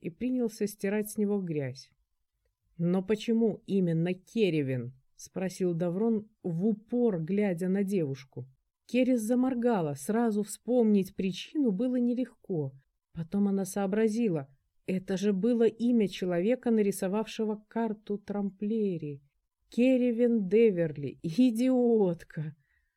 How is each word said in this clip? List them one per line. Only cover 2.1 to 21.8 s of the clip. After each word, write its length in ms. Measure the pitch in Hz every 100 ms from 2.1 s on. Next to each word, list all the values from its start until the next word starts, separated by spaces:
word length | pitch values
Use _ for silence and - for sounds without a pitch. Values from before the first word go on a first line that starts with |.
| _ _ _ _ _ _ -
«Но 260 | 170 185
почему 600 | 190 214 - 226 226 175 -
именно 460 | 196 180 165 170
Керевин?» 800 | 185 _ 233 202 156 135 127 117 - _ _
спросил 560 | - - 190 185 185
Даврон 560 | 165 175 175 226 220 214 _
в 240 | 185 165 208
упор, 520 | 214 - 240 240 180
глядя 460 | 160 202 208 170 185
на 160 | 190
девушку. 600 | 196 202 151 135 - - 127 _ _ _
Керис 380 | _ 247 254 254
заморгала, 720 | 214 247 254 247 233 220 156
сразу 480 | 143 - 214 240 208
вспомнить 720 | 202 - - 247 220 208 190
причину 580 | - 190 180 - 311 262
было 240 | 185 254 247
нелегко. 800 | 240 247 254 _ - 175 139 135 _ _ _
Потом 340 | - 165 202 202
она 160 | 196
сообразила, 840 | 190 202 196 208 226 214 233 160 135 _ _ _ -
это 300 | 185 185 185
же 160 | 202
было 340 | 190 220 233 226
имя 420 | 220 233 240 190
человека, 600 | - 185 175 196 247 247
нарисовавшего 920 | 226 202 185 190 208 220 - 214 214 -
карту 500 | 226 226 214 - 202
Трамплери. 1040 | - 202 202 190 208 226 208 170 151 143 _ _ _ _ _
«Керевин 760 | - 254 254 247 226 240 233 185
Деверли, 680 | 208 233 175 165 147 139 -
идиотка!» 1300 | 170 156 254 220 254 254